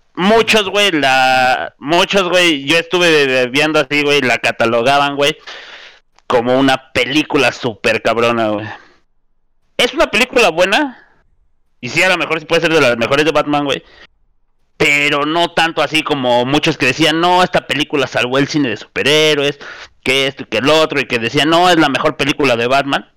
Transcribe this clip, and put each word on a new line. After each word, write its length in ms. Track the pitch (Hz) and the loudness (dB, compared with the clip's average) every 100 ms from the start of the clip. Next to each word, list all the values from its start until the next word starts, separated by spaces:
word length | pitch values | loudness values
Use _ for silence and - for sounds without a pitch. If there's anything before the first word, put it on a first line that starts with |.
| _ - | _ -2
Muchos, 540 | 185 226 - 220 190 | 2 2 2 0 0
güey, 220 | 202 202 | 0 0
la... 840 | 156 139 131 131 127 127 117 82 _ | 0 0 2 2 2 0 -2 -6 _
Muchos, 500 | 135 175 190 196 175 | -2 0 0 0 0
güey, 360 | 180 175 143 139 | 2 2 0 0
yo 120 | 165 | -2
estuve 680 | 165 180 175 156 135 131 123 | 0 0 2 2 2 0 0
viendo 320 | 135 151 151 | 0 0 0
así, 240 | 139 147 | 0 -2
güey, 180 | 143 143 | 0 0
la 180 | 127 117 | 0 -2
catalogaban, 760 | 117 113 117 117 120 143 143 143 | -2 -2 0 0 2 0 0 -2
güey, 220 | 143 156 - - - - - - _ _ _ | -2 -4 -16 -20 -20 -20 -20 -20 _ _ _
como 320 | 123 117 127 | 0 2 2
una 320 | 139 131 - | 2 0 -4
película 580 | 135 120 147 147 147 131 | -6 -2 -2 0 0 0
súper 500 | - 123 104 117 110 | -2 -8 -4 -2 0
cabrona, 480 | 123 113 117 117 110 | 0 0 0 0 -2
güey. 180 | 104 107 - - _ _ _ _ _ _ _ _ - | -2 -8 -14 -20 _ _ _ _ _ _ _ _ -6
Es 160 | 240 277 | -4 0
una 120 | - | -2
película 380 | 208 240 240 208 | 0 0 2 2
buena, 580 | 160 185 220 285 233 _ _ _ _ _ _ _ _ | 2 0 0 -2 -8 _ _ _ _ _ _ _ _
y 100 | 120 | -8
sí, 140 | 151 | -2
a 60 | 180 | 0
lo 80 | 175 | 0
mejor 220 | 147 160 | -2 -6
sí 60 | 156 | -2
puede 160 | 165 | 0
ser 120 | 160 | 2
de 80 | 160 | 2
las 160 | 127 117 | 2 2
mejores 280 | 113 139 151 | 0 0 2
de 60 | |
Batman, 340 | 147 147 147 143 | 0 0 -2 -2
güey, 180 | 131 - - - _ _ _ _ _ _ _ | -4 -6 -20 -20 _ _ _ _ _ _ _
pero 480 | 151 147 143 147 147 | 0 0 0 -2 -2
no 260 | 165 170 | 0 -2
tanto 280 | 170 165 160 | 0 -2 -2
así 220 | 143 156 | -2 -2
como 420 | 147 135 127 120 123 | -2 -2 0 0 2
muchos 320 | 147 160 - | 0 0 0
que 80 | 131 | -2
decían, 320 | 127 156 160 | 0 0 0
"No, 220 | 175 120 | 2 2
esta 220 | 123 170 - | 2 0 -2
película 400 | 135 151 147 131 | -4 -2 -2 -2
salvó 320 | 123 123 135 | -2 -2 -2
el 100 | 139 | 0
cine 220 | 156 135 | -2 -2
de 80 | 101 | -4
superhéroes, 800 | - - 110 151 156 147 143 - - - - _ | -8 -4 0 2 2 2 -2 -6 -16 -18 -20 _
que 240 | - 131 135 | -2 0 -2
esto 160 | - | -6
y 20 | 127 | -6
que 100 | 110 | -2
el 100 | 131 | 2
otro", 300 | 156 156 139 | 2 2 0
y 60 | 127 | -2
que 100 | 123 | -4
decían, 300 | 113 147 143 | -2 -2 2
"No, 180 | 165 180 | 4 4
es 80 | 170 | 4
la 120 | 151 | 2
mejor 280 | 127 156 143 | 2 -2 -2
película 380 | 139 147 139 117 | -4 0 0 2
de 100 | 120 | 2
Batman", 420 | 135 139 160 - | 0 0 -6 -8